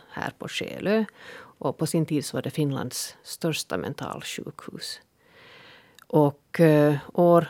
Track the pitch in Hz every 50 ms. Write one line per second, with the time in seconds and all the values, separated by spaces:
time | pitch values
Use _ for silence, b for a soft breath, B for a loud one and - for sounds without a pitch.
0 | - _ - - - - - - - - - - - - - 65 - 190 214 220
1 | 214 B B B B B B B B B B _ - 139 - - 165 - - 165
2 | 156 - 156 143 - - - 131 - 135 - - 151 143 135 131 - 127 - -
3 | - - - _ _ - - - - 165 147 - - - - 90 71 120 143 -
4 | 135 - - - - - - - - - - - - - - - - - - -
5 | _ _ b b b b b b b b b b b b b b b b b b
6 | b - - 151 147 143 - _ _ _ - - 165 156 151 147 147 147 147 143
7 | - - - - 175 170 170 170 165